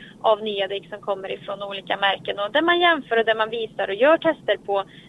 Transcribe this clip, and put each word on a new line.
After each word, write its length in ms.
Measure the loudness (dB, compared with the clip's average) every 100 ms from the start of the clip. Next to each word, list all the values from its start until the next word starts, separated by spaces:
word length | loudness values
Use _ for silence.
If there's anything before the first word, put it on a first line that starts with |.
| -14 -2
av 220 | 2 2
nya 260 | 0 -4 -4
däck 200 | -6 -10
som 120 | -10
kommer 300 | -6 -6 -6
ifrån 300 | -10 -10 -10
olika 340 | -8 -10 -6 0
märken. 420 | 0 0 -4 -6
Och 140 | -2
där 100 | 0
man 180 | 2 4
jämför 360 | 4 2 0 0
och 80 |
där 100 | 2
man 160 | 0 0
visar 380 | -2 -6 -6 -6
och 60 |
gör 220 | 2 4 4
tester 380 | 2 -2 -2 -2
på 280 | 0 -4 -4 -14